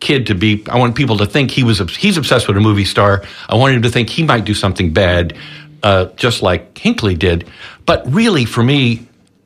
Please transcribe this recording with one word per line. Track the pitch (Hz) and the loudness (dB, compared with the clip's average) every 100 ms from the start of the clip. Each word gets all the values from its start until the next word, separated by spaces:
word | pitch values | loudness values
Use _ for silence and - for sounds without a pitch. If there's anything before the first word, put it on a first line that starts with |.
kid | - 139 113 | -2 -2 0
to | |
be, | 95 107 104 - | 0 0 0 -2
I | 123 | 0
want | 120 | 0
people | 117 135 104 | 0 0 0
to | 104 | 0
think | 151 131 | 0 0
he | - | 0
was, | 117 101 | 2 0
obs-, | 90 - | -2 -2
he's | 202 170 | 0 0
obsessed | 127 127 - | 0 0 2
with | 101 | 2
a | |
movie | 107 101 | 2 2
star. | 98 - 101 101 - - - | 0 2 2 2 -4 -16 -2
I | |
wanted | 110 135 127 | 2 2 2
him | |
to | 117 | 0
think | 123 113 | 0 -2
he | - | -2
might | 156 120 | 0 0
do | 98 | 0
something | 101 101 92 90 | -2 -2 -2 0
bad, | 85 90 87 85 - - - - - | 2 2 2 -2 -6 -16 -20 -20 -4
uh, | 107 95 92 - | 0 2 0 -2
just | 123 113 | -2 0
like | 98 87 - - | 0 -2 -4 -4
Hinckley | 214 233 104 | -2 0 -2
did. | 85 92 87 - - - - - | 0 0 0 -4 -16 -20 -8 -2
But | 160 - | -2 0
really, | 165 233 165 | 0 2 2
for | 117 117 | 0 0
me, | 117 143 123 113 - _ _ _ | 2 2 2 -2 -8 _ _ _